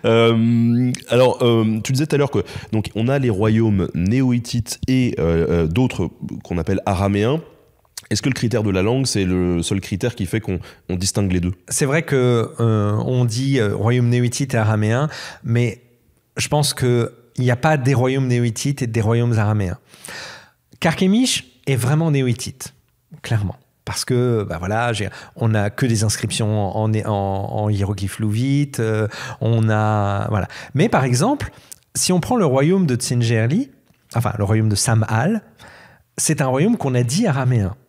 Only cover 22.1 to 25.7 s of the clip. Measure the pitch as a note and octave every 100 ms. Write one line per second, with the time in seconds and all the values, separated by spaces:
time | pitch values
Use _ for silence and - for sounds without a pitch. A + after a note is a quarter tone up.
22.1 | C#3 B2+ A#2 - - - _ _ _ _
23.1 | D#3 - A2+ F#2+ - _ _ - - -
24.1 | B2 B2 A2+ F#2+ E2+ F2+ A2 A#2+ G#2 G2
25.1 | - - - A#2 A2 G2+